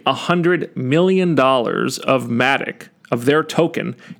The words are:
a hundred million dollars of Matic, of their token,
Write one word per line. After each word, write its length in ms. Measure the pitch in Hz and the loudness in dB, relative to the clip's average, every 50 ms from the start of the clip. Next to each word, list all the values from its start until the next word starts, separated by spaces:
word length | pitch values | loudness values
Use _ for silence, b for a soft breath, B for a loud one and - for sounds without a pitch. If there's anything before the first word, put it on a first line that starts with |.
| - | -2
a 80 | 135 131 | -2 -2
hundred 640 | - - - 175 175 165 175 180 - - - - | -2 0 0 0 2 2 0 0 0 -2 -6 -8
million 600 | - 127 127 143 165 180 190 190 185 185 180 156 | -6 -2 0 2 2 4 4 2 2 2 2 2
dollars 640 | 135 131 131 135 127 113 - 90 - - - - - | 2 4 4 4 2 0 0 -2 -2 -2 -2 -4 -6
of 260 | - - 135 127 120 | -2 -2 -2 -2 -2
Matic, 640 | 117 117 120 127 135 143 - - - - - - - _ _ _ - | -2 -2 0 2 2 2 0 -2 -6 -10 -12 -16 -20 _ _ _ -6
of 140 | 127 120 120 | -6 -2 0
their 180 | 135 147 160 156 | 2 2 2 0
token, 520 | 156 - - 170 165 165 - 104 120 127 B B B B | -2 0 0 0 0 0 -4 -6 -6 -8 B B B B